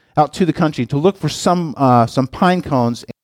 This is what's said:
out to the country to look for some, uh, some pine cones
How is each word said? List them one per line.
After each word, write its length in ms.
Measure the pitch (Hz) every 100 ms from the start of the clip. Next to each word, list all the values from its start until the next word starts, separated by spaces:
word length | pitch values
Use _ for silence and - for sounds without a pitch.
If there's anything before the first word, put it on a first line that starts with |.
| _
out 200 | - 147
to 100 | -
the 80 | 170
country 320 | 156 160 139
to 140 | 120 143
look 180 | 180 -
for 140 | 151
some, 440 | - 196 175 165 -
uh, 260 | 135 120
some 220 | 113 - 127
pine 340 | - 180 180
cones 420 | - 131 120 120 - -